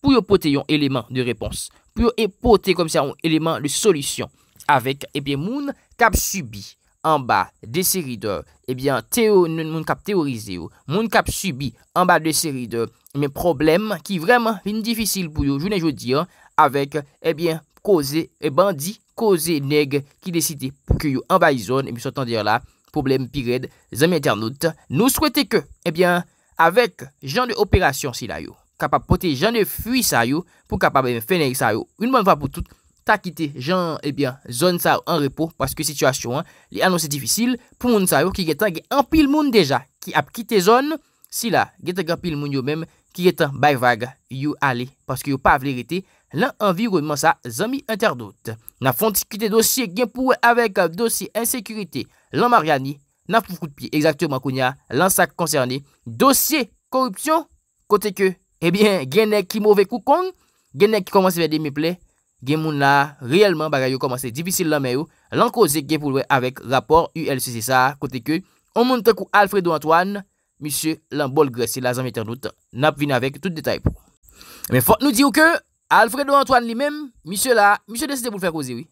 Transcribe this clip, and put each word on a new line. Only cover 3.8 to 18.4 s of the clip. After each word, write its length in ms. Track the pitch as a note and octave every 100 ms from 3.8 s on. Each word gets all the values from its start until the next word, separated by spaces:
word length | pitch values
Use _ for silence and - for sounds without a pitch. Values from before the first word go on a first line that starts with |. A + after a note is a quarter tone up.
| A3 D#3+ C3+ - A2+ _ _ _ -
Avèk, 400 | C#3+ A#2+ C#3 -
e 80 | D3
ben, 160 | C#3 C#3
moun 320 | E3+ C4+ C#4+ B3+ _ _
k 80 | A3+
ap 100 | -
subi 460 | - G3 B2+ G2+ G2 - _ _ D#3
anba 460 | D3+ B2 G#2+ F2+ _
de 220 | G#2+ C3+ F#3
seri 300 | F#3+ C#3+ A#2
de, 220 | G#2+ F2 C#2 _ -
e 80 |
ben, 300 | B2+ C3+ C3 -
teo-, 320 | - A3 G3+ E3+
moun 400 | D#3+ D#3 D#3+ D#3
k 80 |
ap 80 | D#3 -
teorize 480 | G3+ D3 A#2 G#2+ F2+
yo. 140 | D#2+ _ -
Moun 160 | D#3+ A3+
k 80 | A3
ap 80 | -
subi 400 | - G3 B2+ C#3 - _
anba 240 | - F3+ E3+
de 100 | D#3+
seri 320 | D3+ D#3+ C3+ A#2+
de, 160 | A#2 A2+ _ _
men, 160 | C#3 C#3+ C#3
pwoblèm 640 | F3+ C#3+ D#3 E3 G#3+ F#3 -
ki 100 | G3
vreman 340 | E3 A#3+ A3+ A3 -
vin 140 | G#3+
difisil 480 | G#3+ A3+ G#3 G3 E3+
pou 160 | D3+ C#3+
yo, 140 | C#3
jounen 220 | F3 G#3
jodi, 320 | D#3+ B2+ A#2+ C3+
an, 80 | F3 _ _ -
avèk, 400 | D3+ C3+ C#3 D3+ C#3+ _
e 140 | D#3+ D3+
ben, 240 | E3+ D#3+ _ _ -
koze, 400 | F#3 C#3 D3+ D#3 _